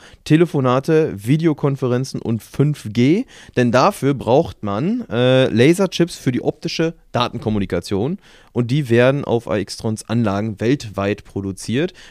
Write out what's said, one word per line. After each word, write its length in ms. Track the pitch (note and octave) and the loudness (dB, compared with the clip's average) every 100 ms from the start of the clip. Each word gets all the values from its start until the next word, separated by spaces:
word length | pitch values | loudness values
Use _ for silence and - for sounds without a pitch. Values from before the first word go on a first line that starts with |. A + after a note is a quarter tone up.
| - - - | -18 -10 2
Telefonate, 880 | D#3 E3+ D3 C3 B2+ C3 D#3 D3 G2 | 2 4 2 2 2 2 2 2 -2
Videokonferenzen 1080 | G#2 D#3 E3 D3 C#3+ C3+ C3 B2 C3 C3 | 0 0 2 0 -2 -2 0 -2 -2 -8
und 220 | - A2+ | -4 -6
fünf 460 | - - D3 D3 A2 | -6 0 0 0 -4
G. 320 | G#2 B2+ F#3+ C4+ - - - | 0 2 2 -2 -12 -8 0
Denn 160 | B2 | 2
dafür 420 | A#2+ E3+ - C3+ | 4 2 2 -2
braucht 500 | C#3 F#2+ C3+ E3+ - | -2 2 2 2 -6
man, 420 | G#2 G2+ E3 B3 - | -6 -4 -2 -4 -4
äh, 380 | A2+ B2+ C3 C3 | 0 2 4 4
Laserchips 720 | G#2+ C3+ F3 F#3+ - F3 - | 4 4 4 0 0 -2 -2
für 160 | - | -4
die 80 | B2 | -2
optische 520 | - - E3+ - E3 - _ | -4 -6 -8 -4 -4 -6 _
Datenkommunikation 1040 | A#2+ A#2+ A#2 A2 G#2+ F#2+ F2+ - G2 B2 G3 _ - _ | -2 -2 -2 -4 -2 -2 -4 -2 -2 -2 -6 _ -20 _
und 200 | A#2+ A#2 | -4 0
die 180 | C#3+ C3 | 0 2
werden 340 | A#2 B2+ C#3+ | 4 4 2
auf 260 | - A#2 - | 0 -2 -2
Aixtrons 600 | G#2 G2 - A2+ A2 - | -4 -4 -6 -6 -6 -4
Anlagen 500 | A#2 A2 G2 A2 G2 | -2 0 0 -4 -4
weltweit 640 | A2 D3 G#2+ G2 G2 G#2 | 0 -2 -2 -4 -4 -4
produziert. 720 | - G2+ G2 F#2 - A#2 F3+ - - | -6 -8 -6 -8 -4 -4 -4 -8 -20